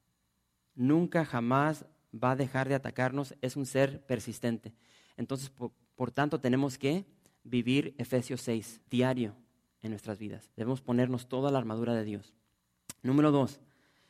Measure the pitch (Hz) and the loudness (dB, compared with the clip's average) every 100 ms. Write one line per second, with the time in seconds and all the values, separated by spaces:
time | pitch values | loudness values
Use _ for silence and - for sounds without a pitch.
0 | _ _ _ _ _ _ _ - 123 160 | _ _ _ _ _ _ _ -2 4 4
1 | 175 170 151 123 117 135 151 147 - _ | 4 2 0 0 2 4 2 0 -8 _
2 | _ 113 123 131 135 131 131 139 131 117 | _ -2 0 2 0 0 0 -2 -2 -2
3 | 127 139 131 - 127 143 131 131 135 139 | -2 -2 -6 -6 -6 -4 -2 2 2 0
4 | - 120 113 104 120 113 110 - _ _ | -4 -4 -4 -4 -4 -4 -6 -18 _ _
5 | _ - 120 135 135 - 120 - _ - | _ -10 -6 -6 -8 -10 -12 -12 _ -6
6 | 123 - 147 151 127 127 143 131 135 175 | -4 0 0 0 2 2 2 -2 -2 -2
7 | 196 _ _ _ 120 123 117 135 - - | -4 _ _ _ -4 -2 2 2 0 -4
8 | 113 127 120 127 - 113 101 - _ 123 | -2 -2 -2 -6 -4 -4 -6 -14 _ 2
9 | 127 127 110 104 _ _ _ _ 110 104 | 2 2 -4 -6 _ _ _ _ -10 -8
10 | 113 101 107 98 - - 113 135 131 120 | -8 -8 -8 -12 -12 -6 -2 -2 2 2
11 | 127 123 - 127 143 135 113 110 120 117 | 4 0 -4 -2 2 0 0 -2 -2 -2
12 | 107 104 - _ _ _ _ _ - - | -2 -6 -10 _ _ _ _ _ -20 -6
13 | 127 143 151 143 120 - - _ _ _ | 2 4 6 6 2 -2 -20 _ _ _